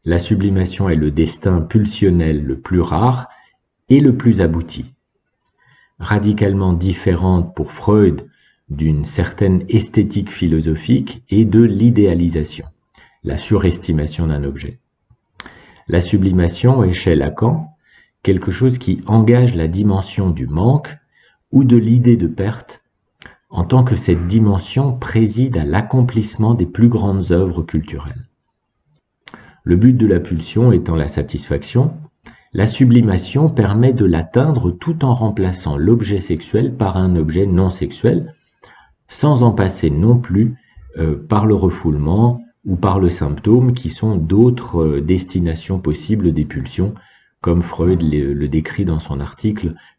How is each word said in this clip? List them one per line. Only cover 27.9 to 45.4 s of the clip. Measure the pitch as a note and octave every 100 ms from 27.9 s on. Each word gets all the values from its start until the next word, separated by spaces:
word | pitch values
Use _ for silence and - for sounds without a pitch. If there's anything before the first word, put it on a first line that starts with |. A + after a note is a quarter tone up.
| D2 D2 B1 - _ _ _ _ _ _ _ _ _ _ - - _
Le | - F2+
but | A#2+
de | B2+ A2
la | F2+
pulsion | - E2 D#2+ G#2+ B2
étant | F#2 D#2+ E2
la | C#2+
satisfaction, | - C#2+ - - C#2+ - A#2 D3+ - - _ - - _
la | - A2
sublimation | - B2+ A#2+ G#2+ F#2 - C3+ D#3
permet | B2+ G2 G#2 B2
de | A#2+
l'atteindre | G2 D#2+ E2 A#2+ C#3 B2 F#2
tout | F2 - D#3+
en | C3+
remplaçant | A#2 A2 G2+ F#2 F2+ E2 C#2+
l'objet | E2 A#2 G2+ G2+
sexuel | F#2 D#2+ - G#2 C3 A#2+
par | G2 F#2
un | F#2
objet | F2 D#2 E2 G2
non | F2+ F#2+
sexuel, | F#2 D2 - A#2 - E3 - _ _ - _ _ _ _
sans | - - B2
en | A#2+
passer | G2 F#2+ - E2
non | D2 G#2 B2
plus, | - F#2 A#2 B2 _ _ - -
euh, | D#2+ C#2+ -
par | G#2 G#2+
le |
refoulement | G#2 F#2 - E2 D2 D2 G2 A#2+ A#2+ - _ -
ou | F2+
par | F#2+ F#2+
le | F2+
symptôme, | - D2 D2 G#2 B2 B2+
qui | B2 -
sont | - A2 G2
d'autres, | D#2+ G2 B2 B2 - F2
euh, | D#2+ C#2+
destinations | D2+ F#2 - F#2